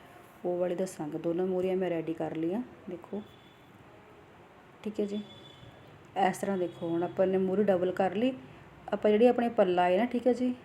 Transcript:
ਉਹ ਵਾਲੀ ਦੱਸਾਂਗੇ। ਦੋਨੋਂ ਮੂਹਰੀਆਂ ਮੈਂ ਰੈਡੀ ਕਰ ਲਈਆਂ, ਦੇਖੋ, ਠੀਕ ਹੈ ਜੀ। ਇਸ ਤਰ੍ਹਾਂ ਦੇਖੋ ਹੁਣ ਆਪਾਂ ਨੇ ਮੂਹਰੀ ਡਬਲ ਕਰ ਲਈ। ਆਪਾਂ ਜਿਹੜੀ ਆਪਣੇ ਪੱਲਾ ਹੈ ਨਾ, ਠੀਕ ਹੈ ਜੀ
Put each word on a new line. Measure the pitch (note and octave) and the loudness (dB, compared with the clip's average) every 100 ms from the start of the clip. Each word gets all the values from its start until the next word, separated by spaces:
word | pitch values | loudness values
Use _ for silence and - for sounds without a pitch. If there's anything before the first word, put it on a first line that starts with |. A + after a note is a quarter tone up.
| - - - - F3+ | -20 -20 -20 -8 -4
ਉਹ | F3+ | -2
ਵਾਲੀ | F3+ F3+ | -2 -2
ਦੱਸਾਂਗੇ। | F#3+ - D3+ D#3 | -4 -6 -8 -6
ਦੋਨੋਂ | E3+ E3+ F#3 | -2 0 0
ਮੂਹਰੀਆਂ | F#3 F#3 F#3 | 0 0 0
ਮੈਂ | F3+ | 0
ਰੈਡੀ | E3+ D#3+ | -2 -4
ਕਰ | D#3+ D#3 D#3 | -6 -6 -4
ਲਈਆਂ, | E3 G3+ B3 - - | -2 -4 -6 -12 -14
ਦੇਖੋ, | F3 - G3 G#3 - - - - - - - - - - - - - - - | -14 -10 -10 -10 -18 -20 -20 -20 -20 -20 -20 -20 -20 -20 -20 -20 -20 -20 -14
ਠੀਕ | A3 G#3 | -8 -4
ਹੈ | G#3 | -4
ਜੀ। | G#3 G#3 - - - - - - - - - | -6 -10 -16 -20 -20 -20 -20 -20 -20 -10 0
ਇਸ | F#3+ F#3 | 0 0
ਤਰ੍ਹਾਂ | G3 G3 | -2 -2
ਦੇਖੋ | F3 - E3+ | -4 -6 -4
ਹੁਣ | E3+ | -2
ਆਪਾਂ | F3 E3+ F#3+ | -2 2 2
ਨੇ | F#3+ | 2
ਮੂਹਰੀ | F#3 F#3+ | 2 2
ਡਬਲ | G#3 F#3 F#3 | 2 2 2
ਕਰ | F3+ F#3+ F#3 | 0 0 0
ਲਈ। | B3+ B3+ - - - - - | -2 -2 -10 -20 -20 -20 -8
ਆਪਾਂ | G#3 G#3+ | 0 2
ਜਿਹੜੀ | G#3+ B3 | 6 6
ਆਪਣੇ | B3 A#3 | 4 2
ਪੱਲਾ | A3+ F#3+ F3 | 2 4 4
ਹੈ | F3+ F3+ | 4 4
ਨਾ, | A#3+ | 2
ਠੀਕ | - B3+ | 0 0
ਹੈ | |
ਜੀ | A#3+ B3+ B3 | 2 0 -4